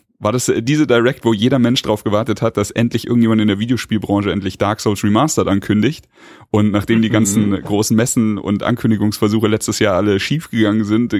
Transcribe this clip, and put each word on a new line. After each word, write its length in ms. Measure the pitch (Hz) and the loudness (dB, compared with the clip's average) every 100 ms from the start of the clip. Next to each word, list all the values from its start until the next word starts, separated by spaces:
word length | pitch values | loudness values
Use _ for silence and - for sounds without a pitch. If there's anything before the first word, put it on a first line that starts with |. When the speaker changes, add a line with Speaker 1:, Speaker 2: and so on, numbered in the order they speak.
| _ - | _ -6
Speaker 1:
war 120 | 104 | -4
das, 160 | 123 123 | -2 0
äh, 160 | - | -2
diese 240 | 113 151 151 | 0 0 2
Direct, 360 | 117 117 - | 2 2 0
wo 80 | 117 | 0
jeder 280 | 107 117 135 | 2 2 2
Mensch 200 | 120 131 | 2 0
drauf 200 | - 107 | -2 -2
gewartet 400 | - 104 113 104 | -2 -2 -2 -2
hat, 140 | 113 107 | -2 -2
dass 160 | 101 | -2
endlich 340 | - 117 117 - | -2 -2 -2 -2
irgendjemand 340 | 120 113 110 | 0 2 2
in 60 | 107 | 2
der 140 | 98 | 0
Videospielbranche 720 | 117 123 - 107 - 101 101 | -2 -4 -2 -4 -2 -2 0
endlich 260 | 92 95 - | -2 -4 -2
Dark 220 | 98 107 | -2 -2
Souls 240 | - 101 | -2 -2
Remastered 420 | 107 104 151 - 87 | 0 2 2 0 0
ankündigt. 640 | 98 - 107 117 156 - _ - - - | 0 0 0 0 -2 -12 _ -20 -20 -4
Und 220 | 107 107 | 0 2
nachdem 300 | 101 98 113 | 0 0 2
die 60 | 113 | 2
Speaker 2:
Mhm. 40 | |
Speaker 1:
ganzen 500 | 107 107 107 104 98 | 2 2 2 0 0
großen 340 | - 104 107 110 | -2 -2 0 0
Messen 400 | 123 - 110 104 | 0 0 0 -2
und 280 | - 101 | -2 -2
Ankündigungsversuche 800 | - 117 117 110 104 107 107 110 107 | -2 -2 0 0 0 0 0 2 2
letztes 320 | 107 - 104 | 0 -2 0
Jahr 160 | 107 | 2
alle 240 | 90 104 98 | 2 2 0
schiefgegangen 640 | - 147 - 117 107 107 | -2 -4 -4 0 2 2
sind, 300 | 104 110 120 104 | 0 0 0 -2